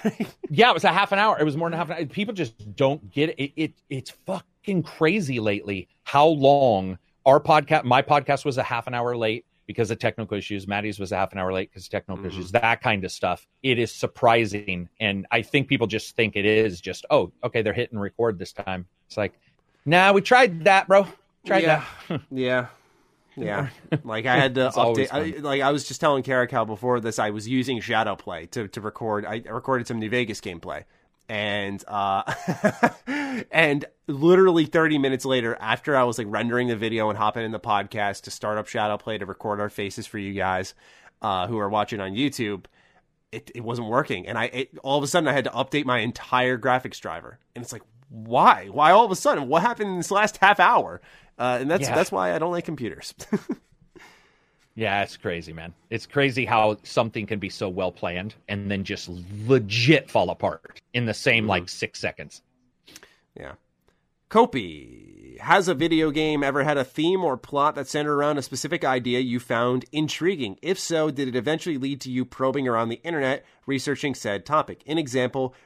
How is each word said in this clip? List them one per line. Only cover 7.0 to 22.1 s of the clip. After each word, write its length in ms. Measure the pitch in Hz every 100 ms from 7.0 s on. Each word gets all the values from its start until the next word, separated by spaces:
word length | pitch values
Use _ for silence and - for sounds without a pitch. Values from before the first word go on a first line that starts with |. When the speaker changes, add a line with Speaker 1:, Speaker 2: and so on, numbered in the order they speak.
| _ _ 131
Speaker 2:
our 140 | 147
podca-, 440 | 147 156 147 156
my 160 | 123 127
podcast 420 | 135 147 139 139 147
was 100 | 127
a 40 |
half 240 | - 117 127
an 80 |
hour 220 | 123 120 120
late 280 | 110 117 - _ -
because 240 | 107 107
of 80 | 113
technical 380 | 117 107 107 104
issues. 280 | - 101 98
Maddie's 320 | 101 104 98
was 140 | 92
a 40 | 95
half 160 | 95
an 60 | 98
hour 140 | 92
late 180 | 95 -
'cause 100 | 95 -
of 40 |
technical 260 | 101 - 92
Speaker 1:
Mm-hmm. 40 | 92 95
Speaker 2:
issues, 140 | 87
that 280 | 113 117 117
kind 240 | 127 101
of 80 | 90
stuff. 340 | - 92 90 _ _
It 160 | 135 120
is 140 | 113
surprising. 960 | - 123 - 120 117 107 104 101 90 87 -
And 280 | 110 98 92
I 120 | 120
think 260 | 110 143 135
people 200 | 139 113
just 280 | 107 - -
think 200 | 110 101
it 100 | 101
is 340 | 107 110 87
just, 240 | 95 - -
"Oh, 220 | 147 90 -
okay, 160 | 123 120
they're 100 | 107
hitting 240 | 101 120 110
record 400 | 101 - 117 90
this 140 | 95
time." 340 | - 95 92 90 _ _
It's 80 | -
like, 180 | 98 - _ _ _ _
"Nah, 280 | 143 175 190
we 100 | 202
tried 420 | - 254 254 165
that, 220 | 180 190 185
bro. 180 | 196 190 - _ _
Tried 200 | - 190
Speaker 1:
Yeah. 200 | 165 151 - -
Speaker 2:
that." 120 | -